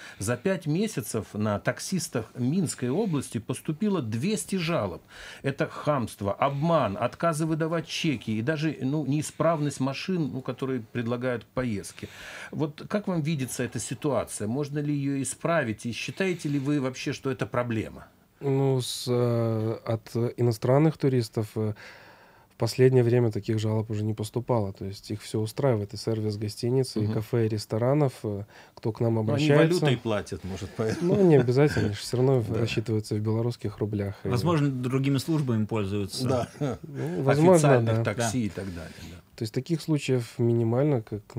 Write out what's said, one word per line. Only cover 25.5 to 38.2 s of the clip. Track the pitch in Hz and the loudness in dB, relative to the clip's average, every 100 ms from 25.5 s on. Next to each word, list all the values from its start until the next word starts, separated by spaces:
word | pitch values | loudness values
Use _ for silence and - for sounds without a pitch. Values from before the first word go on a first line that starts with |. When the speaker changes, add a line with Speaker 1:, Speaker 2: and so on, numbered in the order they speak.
| - 139 110 101 | 0 2 2 -2
Speaker 2:
и | 107 | -6
сервис | - 110 107 104 | -4 -2 -2 -4
гостиниц, | 107 - 120 127 127 110 | -6 -4 0 0 0 -2
и | |
Speaker 1:
Мгм. | 107 | -2
Speaker 2:
кафе, | 113 107 120 110 | -2 -2 0 0
и | |
ресторанов, | 110 - 110 120 147 139 - | -2 -4 0 2 2 2 0
э, | 110 101 104 - - | -6 -6 -8 -16 -20
кто | - 117 | -8 -4
к | 107 | 0
нам | 117 | 0
Speaker 1:
Но | 113 | 2
они | 110 | 2
Speaker 2:
обращается. | - 151 147 160 175 | 2 6 6 6 4
Speaker 1:
валютой | 151 120 | 2 2
платят, | 113 104 - 90 | 0 -2 -2 -8
может, | 92 95 101 - | -8 -8 -8 -4
поэтому. | 110 110 175 | -2 0 2
Speaker 2:
Ну, | 208 185 | 6 8
не | 143 | 8
обязательно, | 120 123 151 - 104 | 6 4 4 4 0
они | |
же | 101 | -2
все | - 123 | -4 2
равно | 131 127 | 4 4
Speaker 1:
<laughs> | 107 | 2
Да. | 110 | -2
Speaker 2:
рассчитываются | 113 - 110 110 107 | -2 -2 0 -2 0
в | 107 | -2
белорусских | 107 110 120 117 101 - | 0 0 -2 -4 -6 -4
рублях. | 104 107 98 95 | -4 -2 -4 -4
И | 127 | -2
Speaker 3:
Возможно, | 123 156 165 143 | 0 2 2 2
другими | 131 123 135 135 139 | 0 -2 0 2 0
службами | 143 156 135 110 107 | 0 0 2 0 0
пользуются. | 113 98 104 95 135 127 | 0 0 -2 -4 -4 0
Speaker 1:
Да. | 127 117 - 147 110 | 0 -2 -4 -4 -4
Speaker 2:
Ну, | - 135 139 175 | -8 -8 -6 0
возможно, | 135 143 165 175 147 | 2 6 8 8 8
Speaker 1:
Официальных | 127 113 110 | 6 6 2
Speaker 2:
да. | |
Speaker 1:
такси | 113 120 | 0 0